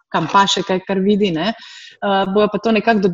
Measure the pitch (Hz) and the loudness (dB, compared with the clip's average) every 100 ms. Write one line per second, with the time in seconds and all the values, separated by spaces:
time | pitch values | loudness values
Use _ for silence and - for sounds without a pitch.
0 | - 175 156 202 196 196 185 185 - 196 | -6 -4 2 2 2 0 -2 -4 -2 -2
1 | 196 202 202 156 202 - - - - - | 0 0 0 -2 -4 -6 -16 -20 -20 -8
2 | 202 196 190 202 208 202 226 214 226 214 | -2 0 0 0 0 0 0 0 2 2
3 | 190 | 0